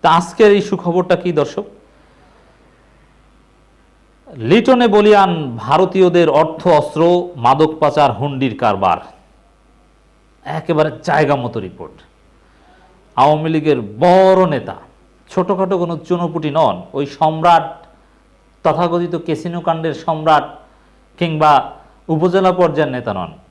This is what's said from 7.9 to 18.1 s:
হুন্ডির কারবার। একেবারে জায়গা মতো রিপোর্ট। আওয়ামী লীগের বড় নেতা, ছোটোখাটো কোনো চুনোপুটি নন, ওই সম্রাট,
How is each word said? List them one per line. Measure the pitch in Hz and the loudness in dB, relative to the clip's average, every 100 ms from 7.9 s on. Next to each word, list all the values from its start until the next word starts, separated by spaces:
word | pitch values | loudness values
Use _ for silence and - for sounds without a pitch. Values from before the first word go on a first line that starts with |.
| 151 143 | 2 0
হুন্ডির | 104 143 135 131 104 | 0 -6 -4 -6 -2
কারবার। | 113 98 98 80 - - _ _ _ _ _ _ _ _ _ _ _ _ | -2 0 0 -2 -6 -20 _ _ _ _ _ _ _ _ _ _ _ _
একেবারে | - 156 156 160 156 - | -10 -10 -4 -2 -2 -2
জায়গা | - 147 147 139 | -4 -2 0 -2
মতো | 123 113 | -4 -8
রিপোর্ট। | 95 - 82 - _ _ _ _ _ _ _ _ _ _ _ - | -12 -16 -20 -20 _ _ _ _ _ _ _ _ _ _ _ 0
আওয়ামী | 139 151 160 | 2 2 0
লীগের | 160 151 135 | -2 0 -2
বড় | 107 117 170 185 190 185 185 | -4 -2 4 6 6 4 2
নেতা, | 143 92 95 - _ _ _ _ | 0 -6 -16 -18 _ _ _ _
ছোটোখাটো | - 180 190 190 190 | -6 -2 -2 -2 -2
কোনো | 170 165 | -4 -6
চুনোপুটি | - 180 175 170 151 | -4 -4 -2 -4 -4
নন, | 143 143 92 - | 0 0 -2 -8
ওই | 135 143 | -8 -8
সম্রাট, | - 160 160 170 170 - - - _ _ | -2 -2 0 2 2 2 -14 -20 _ _